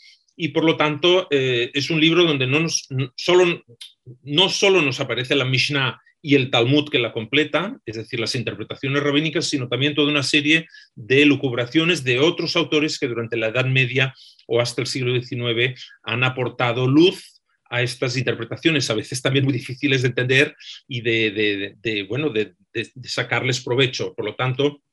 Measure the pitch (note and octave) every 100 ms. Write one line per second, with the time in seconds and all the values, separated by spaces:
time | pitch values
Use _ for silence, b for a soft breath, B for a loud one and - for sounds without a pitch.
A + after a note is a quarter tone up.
0 | b b b - D#3+ D3 D#3+ D#3 D3+ D3
1 | F3 F3+ F#3 C#3+ C3 B2 A#2+ - C3 D#3+
2 | D#3+ E3 F3 C#3+ B2+ C#3+ E3 D#3+ - C3
3 | C#3 - - F3+ F3 E3 - A#2+ - _
4 | - B2+ C3+ D3 F#3+ - G3+ F#3+ C#3+ B2
5 | A#2+ A#2 C3 C#3+ C3 C3 - C#3+ B2+ -
6 | b _ D3+ C#3 B2+ B2+ A#2 D3 D3 C#3
7 | A#2 A#2 A2 C#3 D3+ D3+ F#3+ C4+ - A2
8 | A2 A2+ G#2+ A2+ G#2+ F#2+ A2 G#2+ C3+ C#3+
9 | C#3+ C#3+ D#3+ E3 C#3 C#3+ B2 B2 C#3+ D3
10 | D3 D3 C3+ D3+ C#3+ D#3+ E3 B B -
11 | A2 C3 D3 C3 C3+ A#2+ A#2+ D#3 E3 E3+
12 | B2+ B2 D#3 F3 E3 F3 E3+ D#3 D#3 -
13 | C3+ A#2 A#2 A#2 A2 A#2 B2+ C3 B2 B2+
14 | C3+ B B B - A#2 A#2+ - A#2+ C#3
15 | B2 B2 A#2+ B2 A#2+ A2+ B2 B2+ B B
16 | - A2+ C3 C3 A#2+ - B2 A#2 B2+ C#3+
17 | F3+ F#3+ - _ _ _ _ A#2+ B2 -
18 | C3+ B2 B2+ A2+ A#2 A2 E3 D#3 - A2
19 | A2 B2+ C#3 C3+ C3 C3 - B2 C#3+ C3
20 | B2+ A#2 B2 C3 D3 - B B - A#2+
21 | A2+ A2+ A2 G2+ G#2+ G2+ G2 - A#2 G#2+
22 | F#2+ B2 D3+ G#2+ G2+ - _ A#2 A2 -
23 | B2 - B2 A#2+ B2+ B2+ - B2 C3 -
24 | G2 - G#2+ - B2+ B2+ C#3 C#3+ _